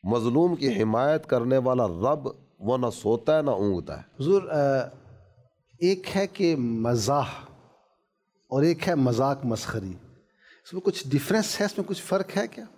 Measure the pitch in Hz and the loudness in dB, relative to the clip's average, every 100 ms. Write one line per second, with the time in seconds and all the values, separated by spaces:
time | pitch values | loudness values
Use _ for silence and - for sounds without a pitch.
0 | 92 117 117 131 175 170 139 104 110 113 | 0 0 2 4 2 2 0 0 2 2
1 | 139 156 156 127 117 131 127 127 110 85 | 2 0 0 0 2 2 2 2 0 0
2 | 113 151 135 - _ _ 98 127 123 107 | 0 0 -4 -12 _ _ -2 0 0 -2
3 | 107 117 135 156 143 104 101 90 78 71 | 0 0 2 2 2 2 0 0 -4 -14
4 | - - 139 196 185 156 139 135 120 - | -16 -6 2 2 2 0 2 0 -2 -10
5 | - - - _ _ _ _ _ 175 190 | -20 -20 -20 _ _ _ _ _ 0 0
6 | - 196 190 190 175 156 120 113 117 120 | -2 -2 -2 0 0 2 0 0 0 0
7 | 101 143 131 - - - _ _ _ _ | 2 0 0 -8 -18 -20 _ _ _ _
8 | _ _ _ _ _ 131 156 165 - 165 | _ _ _ _ _ 2 2 2 0 2
9 | 127 117 135 139 127 110 - 113 95 90 | 2 2 0 0 -2 -4 -4 -8 -8 -12
10 | - - _ _ _ - - 180 196 180 | -18 -20 _ _ _ -20 -14 -4 -4 -4
11 | 135 139 - 214 208 - 202 - 196 185 | -2 -2 2 0 0 -2 -4 -4 -6 -8
12 | - 190 190 - 220 - 226 | -2 -2 -2 -4 -6 -8 -20